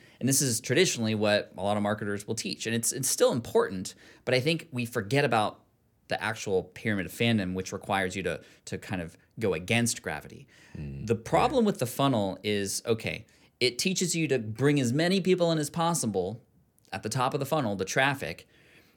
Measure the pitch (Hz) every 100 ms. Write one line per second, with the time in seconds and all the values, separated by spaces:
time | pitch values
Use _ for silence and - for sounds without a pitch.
0 | - - 123 135 139 113 - 131 185 123
1 | 113 107 104 104 - - 98 104 101 104
2 | 104 101 - 113 101 - 110 117 113 127
3 | 135 - 254 143 117 - - 95 95 -
4 | - - - 127 135 165 - 123 117 120
5 | 101 139 143 117 104 - _ _ _ _
6 | _ - 101 113 - 92 85 - 113 104
7 | 82 - 117 113 92 92 92 98 - 98
8 | 92 95 90 78 - - - 85 - 95
9 | 82 - _ - 110 82 90 113 120 -
10 | - 76 - - - - - - 73 69
11 | 107 110 - - 247 277 214 202 120 -
12 | 139 120 98 90 107 104 98 - - 113
13 | - 82 - _ _ _ 123 123 190 185
14 | 180 165 156 131 110 107 135 147 120 135
15 | 170 196 180 180 170 160 147 175 170 165
16 | 120 95 90 110 _ _ _ _ _ 98
17 | 110 127 127 139 135 156 123 98 98 -
18 | 135 139 78 - - _ _ - _